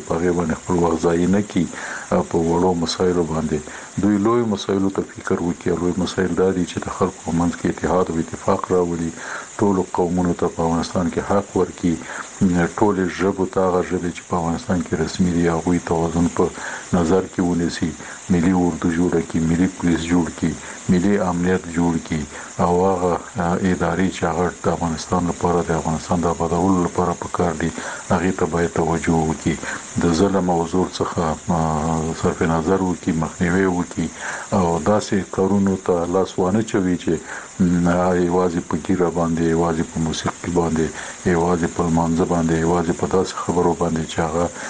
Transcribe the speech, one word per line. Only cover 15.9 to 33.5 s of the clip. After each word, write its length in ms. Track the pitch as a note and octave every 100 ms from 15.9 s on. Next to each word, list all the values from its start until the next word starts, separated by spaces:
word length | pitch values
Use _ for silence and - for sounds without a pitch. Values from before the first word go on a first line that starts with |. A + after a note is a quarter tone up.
| E2 E2 E2+ E2+
په 180 | - F2 - - - -
نظر 300 | F#2 D#2+ F#2 F2+ -
کې 40 |
ونیسي، 520 | F2 E2+ E2+ - E2+ C#2+ - - -
ملي 220 | F2 E2
اردو 380 | F#2 F2 D#2+ F2
جوړه 320 | E2 F2+ E2+ E2
کړي، 120 | E2+ D#2+
ملي 180 | E2 F#2
پولیس 340 | - F2 E2 E2
جوړ 140 | F2 D#2+ -
کړي، 140 | E2 D2 - - -
ملي 240 | F2+ F#2+ G2+
امنیت 440 | F#2 F2 F2+ F#2 E2+ E2
جوړ 180 | E2+ D#2+ -
کړي 160 | D#2+ C#2+ - - -
او 140 | F2+ F2+ F#2+
هغه، 280 | F#2 F2+
آ، 420 | D#2+ - - F2 F2+
ادارې 520 | F#2+ F2 E2+ E2+ F#2 -
چې 80 |
هغه 280 | E2+ E2 F2 -
د 40 | G2+
افغانستان 580 | D#2+ E2+ D#2 - F#2 F2
لپاره، 360 | E2 F2 F2 E2
د 40 |
افغانستان 500 | D#2+ D#2 D#2+ - F2+
د 40 | E2+
آبادولو 580 | E2 E2+ E2+ F#2 F#2
لپاره 300 | F2 - F2
پکار 400 | E2+ D2+ - F2 D#2+
دي، 80 | E2 - - - -
هغې 220 | F#2 F2+ F2+
ته 60 | E2+
باید 240 | E2 E2+
توجه 380 | - D#2+ E2 D#2
وکړي. 440 | E2 D#2 D#2 F2 D2+ - - - -
د 120 | E2+
ظلم 360 | E2 G2 F#2+ F2+
او 180 | E2+ E2
زور 200 | F#2 F2 -
څخه، 240 | F2+ - E2 D#2 -
آ، 100 | E2+ D#2+ D#2 D#2 D#2+ D#2+ D#2+
صرف 200 | F#2 D#2
نظر 380 | E2 E2 D#2 F#2+
وکړي، 320 | F#2 E2 - D#2+
مخنیوی 420 | D#2+ - F2